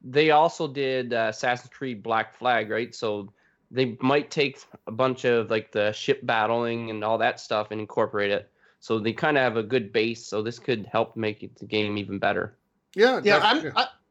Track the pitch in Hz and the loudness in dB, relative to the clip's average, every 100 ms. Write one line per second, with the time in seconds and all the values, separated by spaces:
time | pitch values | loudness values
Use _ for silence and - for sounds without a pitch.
0 | 127 139 156 151 165 - 151 135 135 131 | -2 4 6 6 4 2 -6 -2 -2 -2
1 | 120 117 110 107 127 120 - - 131 107 | 0 0 0 0 -2 -2 -6 -10 -8 -6
2 | 113 113 110 - 123 117 107 110 120 - | -2 -2 -2 -2 2 2 0 -2 -4 -4
3 | 113 104 101 _ _ _ _ 123 127 110 | -4 -4 -8 _ _ _ _ -2 -2 0
4 | 131 147 147 160 143 - - - - 110 | 2 2 0 -2 -2 -4 -18 -18 -10 0
5 | 131 123 127 117 107 110 - 110 104 107 | 0 2 2 2 2 -2 -2 0 0 0
6 | - 139 123 113 110 117 117 117 113 110 | -2 -2 0 0 2 0 -2 -4 -6 -4
7 | 107 113 113 - - 107 104 107 107 - | -2 2 0 0 -2 -2 -2 -6 -4 -2
8 | 107 104 101 101 - _ _ _ - 113 | 0 0 0 -2 -4 _ _ _ -4 -2
9 | 110 110 156 147 123 113 104 127 98 110 | -2 0 2 2 2 0 0 -2 0 0
10 | 113 113 - 107 110 120 - 113 95 113 | 0 -4 -6 -6 -6 -6 -4 -4 -2 -2
11 | 113 113 110 104 107 - 101 107 104 104 | -2 -2 -6 -6 -14 -16 -4 -2 0 -4
12 | 95 98 95 95 - - _ _ _ 185 | -6 -2 0 0 -4 -10 _ _ _ 2
13 | 247 233 202 196 214 294 147 - - - | 2 4 4 4 4 2 0 -2 -2 -6
14 | _ | _